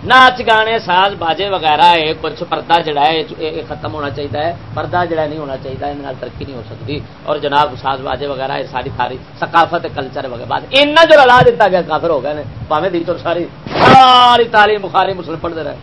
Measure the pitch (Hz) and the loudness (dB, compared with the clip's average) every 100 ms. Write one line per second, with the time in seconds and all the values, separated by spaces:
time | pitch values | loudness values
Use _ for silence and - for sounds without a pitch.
0 | 190 262 254 254 226 220 220 226 - 180 | 4 6 6 4 0 2 2 -2 0 0
1 | 196 196 165 160 202 185 156 151 175 175 | 0 -2 -4 -4 -4 -2 0 4 4 4
2 | 156 160 160 - 131 135 143 170 160 147 | 0 -4 -8 -8 -6 -6 -2 -2 0 0
3 | 147 160 147 170 156 160 - 143 147 151 | 0 0 -4 -8 -8 -8 -10 -10 -10 -8
4 | 143 139 143 147 160 170 - - 156 180 | -8 -8 -8 -4 -4 -6 -10 -8 -4 -2
5 | 175 160 156 156 143 131 139 131 143 143 | -2 -2 -4 -6 -10 -10 -10 -10 -8 -8
6 | 139 131 123 - 139 131 107 110 110 147 | -12 -12 -12 -12 -12 -12 -14 -14 -10 -10
7 | - - - 147 143 143 147 - 139 135 | -10 -14 -8 -4 -2 0 -2 -4 -6 -6
8 | 139 131 143 131 135 143 135 139 131 - | -6 -8 -6 -6 -6 -6 -6 -8 -8 -6
9 | 123 127 - - 165 170 160 170 151 151 | -6 -6 -16 -10 0 2 2 0 -6 -8
10 | 131 135 135 120 120 139 143 262 294 311 | -8 -8 -10 -10 -6 -8 0 2 4 6
11 | 330 302 254 247 247 - 208 180 160 156 | 8 8 8 6 6 4 2 2 0 -4
12 | 165 151 131 151 135 - - 151 180 175 | -2 -2 -2 -8 -10 -14 -4 -2 0 -4
13 | 165 170 - 170 170 - - - - 262 | -4 -6 -4 -4 -6 -10 -10 0 6 8
14 | 254 254 247 240 233 220 208 208 190 170 | 8 8 6 4 4 4 4 2 -2 -2
15 | 190 190 165 160 175 160 143 135 | -2 -4 -8 -8 -8 -8 -10 -12